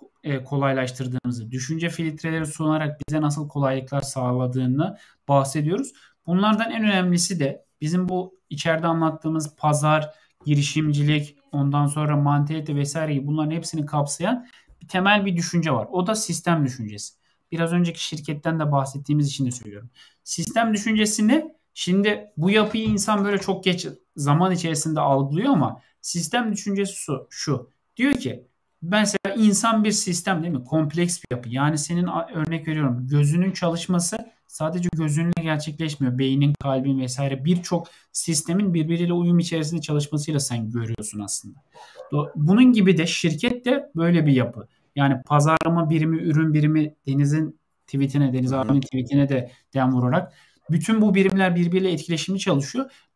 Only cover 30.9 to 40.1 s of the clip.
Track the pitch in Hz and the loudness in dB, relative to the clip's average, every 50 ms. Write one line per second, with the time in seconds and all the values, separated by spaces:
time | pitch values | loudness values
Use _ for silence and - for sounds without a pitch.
30.9 | 151 175 175 175 175 - - - - - - 113 120 135 143 151 160 147 - - | 0 0 0 0 -2 -6 -6 -8 -8 -8 -6 -6 -2 0 0 0 0 -2 -2 -2
31.9 | 170 175 180 180 - 135 135 - 202 160 151 165 165 156 147 160 151 156 147 131 | -2 -2 0 0 -2 -4 -6 -4 -4 -4 -4 -2 -4 -4 -4 -4 -2 0 0 0
32.9 | 120 123 127 131 147 147 143 143 160 175 185 196 190 - 180 170 165 170 - - | 0 -2 -2 0 2 4 4 4 4 2 2 0 0 0 -2 -2 -2 -2 -2 0
33.9 | 175 170 175 - 220 226 226 - _ _ _ _ - - 156 160 170 180 175 170 | 0 0 0 -2 -4 -6 -10 -12 _ _ _ _ -8 -6 -4 -4 -2 -2 -2 -2
34.9 | 165 156 160 151 143 160 165 170 170 170 160 160 156 147 - 160 147 - 165 151 | -2 -2 -2 0 0 0 0 0 0 0 0 -2 -2 -2 -4 -6 -6 -6 -6 -6
35.9 | 147 - 135 127 123 127 135 135 135 139 143 147 147 - - 139 131 131 131 139 | -2 -2 -2 0 0 0 0 0 2 2 4 2 2 0 -2 -2 -2 0 0 0
36.9 | 135 131 127 123 127 135 139 135 135 131 135 170 185 175 - - 180 170 175 - | 0 0 -2 -4 -4 -4 -2 -2 -2 -2 0 0 0 0 0 -2 -4 -4 -4 -6
37.9 | - - _ _ - - - 170 160 151 - - 170 202 208 190 170 165 156 165 | -20 -20 _ _ -8 -6 -4 -2 -2 -2 -2 0 0 0 2 2 2 0 0 0
38.9 | 170 170 175 175 175 175 175 175 175 170 170 - 170 160 151 151 170 160 151 - | 0 0 0 0 2 2 2 4 4 4 2 2 -2 -4 -2 -2 -4 -6 -4 -2
39.9 | 147 147 147 - | -2 -2 -2 -2